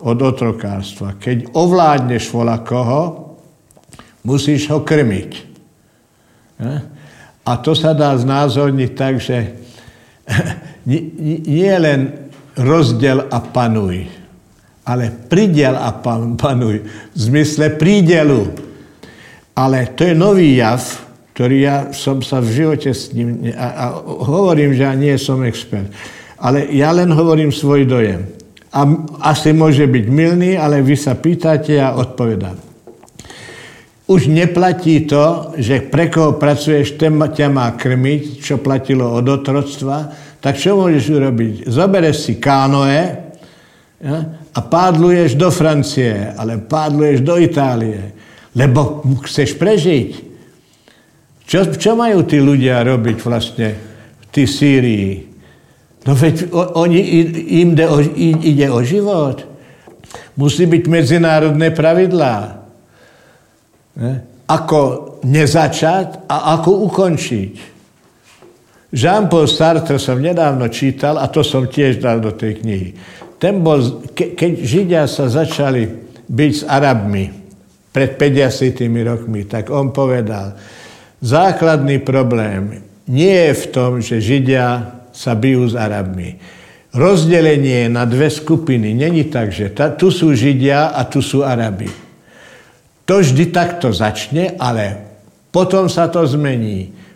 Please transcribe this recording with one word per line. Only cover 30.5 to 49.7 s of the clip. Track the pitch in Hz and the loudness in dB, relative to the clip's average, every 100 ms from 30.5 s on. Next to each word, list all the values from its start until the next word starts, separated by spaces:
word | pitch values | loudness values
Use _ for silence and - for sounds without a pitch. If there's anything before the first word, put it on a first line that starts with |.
ale | 185 147 143 | 0 0 2
vy | 135 | 2
sa | 127 135 123 | 0 0 -2
pýtate, | 160 175 160 151 156 | 0 0 0 0 2
ja | 147 135 123 | 0 0 -2
odpovedám. | 123 - 120 101 92 92 - - - - - - - - - - - - - _ - | -4 -2 -2 -2 -6 -12 -18 -20 -20 -20 -20 -20 -20 -20 -20 -20 -20 -20 -20 _ 2
Už | 185 131 | 4 4
neplatí | 156 175 175 185 175 160 160 156 | 2 2 2 2 2 2 2 2
to, | 143 156 170 - - | 2 2 0 -6 -4
že | 110 135 - | 0 -2 0
pre | - 165 | 0 0
koho | 165 156 - | 2 2 2
pracuješ, | 147 143 160 147 131 | 0 0 0 0 0
ten | - 160 151 | 0 0 2
ma-, | 151 | 0
ťa | 147 143 | 0 0
má | 139 120 | 0 -2
krmiť, | 113 127 127 131 147 - 120 | -2 -2 0 0 -2 -4 -10
čo | - 139 | -6 -4
platilo | - 135 131 131 120 | -2 -2 0 0 0
od | 117 123 | 0 0
otroctva. | 139 139 139 139 - 135 143 151 - - - | 0 -2 -2 -4 -6 -6 -6 -8 -14 -20 -8
Tak | 139 | -4
čo | 135 185 196 | -2 0 2
môžeš | 185 147 120 | 2 2 2
urobiť? | 151 135 117 113 104 127 | 0 0 0 -2 -4 -2
Zobereš | 120 196 196 160 - - | 0 2 2 2 0 -4
si | 110 | -2
kánoe, | 143 135 135 139 139 143 180 - - - - - _ _ _ _ | 0 2 2 2 2 0 -2 -6 -14 -20 -20 -20 _ _ _ _
ja, | 135 156 160 - - | -8 -6 -8 -12 -10
a | - | -8
pádluješ | - 165 185 160 175 180 160 | -2 2 2 4 4 4 2
do | 127 180 | 2 2
Francie, | - 160 147 131 - 123 101 104 104 | 2 2 2 0 0 0 -2 -6 -8
ale | 110 113 | -6 -6
pádluješ | - 156 151 147 151 131 | -4 -2 0 0 2 2
do | 135 170 | 2 2
Itálie, | 165 156 135 120 113 101 98 - - - - | 2 2 0 0 -4 -6 -10 -14 -20 -20 -8
lebo | 120 135 135 143 147 127 135 - | 0 2 4 0 -2 -2 -2 -4
chceš | - 135 - | -2 -2 0
prežiť. | 180 | 2